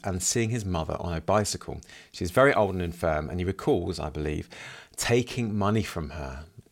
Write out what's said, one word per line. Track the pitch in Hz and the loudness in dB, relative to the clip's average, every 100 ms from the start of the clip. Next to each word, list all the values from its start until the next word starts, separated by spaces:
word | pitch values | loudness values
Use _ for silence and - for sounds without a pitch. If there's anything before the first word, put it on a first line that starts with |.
| 101 | -4
and | 92 | -2
seeing | - 117 113 | 0 0 0
his | 117 | -2
mother | 95 87 78 76 | -2 -2 -2 -4
on | 87 | -4
a | 82 | -4
bicycle. | - 104 98 - - 76 - - - | 2 2 2 -4 -8 -10 -12 -20 -20
She | - | -6
is | 90 | 0
very | 127 139 | 6 6
old | 107 98 | 6 2
and | 92 | 2
infirm, | 85 - 82 76 78 | -4 0 0 0 -2
and | 90 | -2
he | |
recalls, | 90 - 151 104 90 82 | -2 0 2 2 0 -4
I | 78 | -6
believe, | 76 76 78 - - - - - - | -4 -2 -2 -6 -14 -16 -16 -16 -6
taking | - 120 120 123 113 104 | 2 2 2 -2 -2 2
money | 98 110 | 2 2
from | - 87 73 | 0 -4 -6
her, | 78 65 65 78 - - | -6 -8 -10 -14 -20 -18